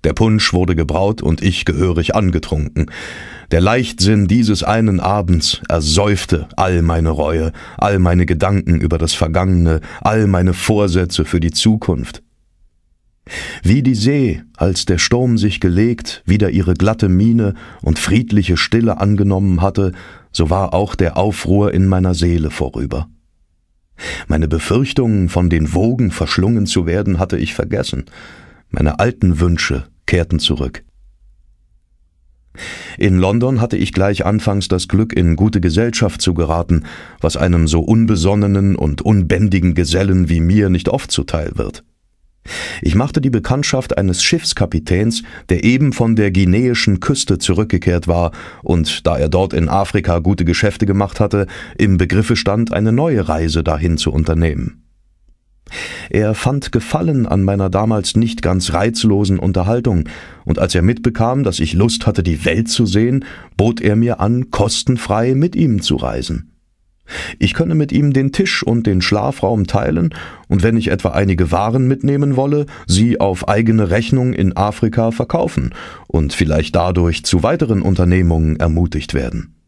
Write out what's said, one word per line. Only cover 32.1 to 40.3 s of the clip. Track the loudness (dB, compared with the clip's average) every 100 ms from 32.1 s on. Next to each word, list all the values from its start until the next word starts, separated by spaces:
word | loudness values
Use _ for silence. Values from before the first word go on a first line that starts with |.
| _ _ _ _ -18 -16 -16 -16 -2
In | 2 4
London | 4 2 0 0
hatte | 0 -2
ich | -2
gleich | 0 0 0 0
anfangs | 0 0 -2 -2
das | -2 0
Glück, | 0 0
in | 2 2 2
gute | 2 2
Gesellschaft | 0 0 0 0 -2 0
zu | -2
geraten, | 0 -2 -2 0 0 0 -18 -20 -4
was | -4 0
einem | 2 2 2
so | 2
unbesonnenen | 2 2 4 2 2 2 2 2 2 0
und | -2 -2
unbändigen | 2 2 2 2 2 2 2 2
Gesellen | 0 0 2 2
wie | 2